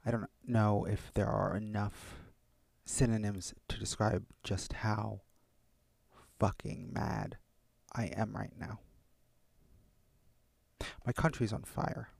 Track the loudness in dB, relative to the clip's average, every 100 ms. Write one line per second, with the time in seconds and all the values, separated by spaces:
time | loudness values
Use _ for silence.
0 | 0 0 -2 _ 0 4 6 4 2 -2
1 | 0 2 2 4 2 0 -2 -2 -2 -4
2 | -14 -14 -18 -20 _ _ _ _ -6 2
3 | 4 4 2 -2 -6 -12 _ -6 -4 2
4 | 2 2 -2 -14 -4 -4 -2 -2 0 0
5 | -2 -6 _ _ _ _ _ _ _ _
6 | _ -20 -20 _ 2 2 -8 -8 -6 -2
7 | -2 -2 -4 -8 _ _ _ _ -12 -6
8 | -4 -2 -4 -4 -8 -8 -10 -10 -14 -20
9 | _ _ _ _ _ _ -20 -20 -20 _
10 | _ _ _ _ _ _ _ _ -10 -6
11 | -4 2 2 2 0 0 -4 -4 -2 -4
12 | -10 -16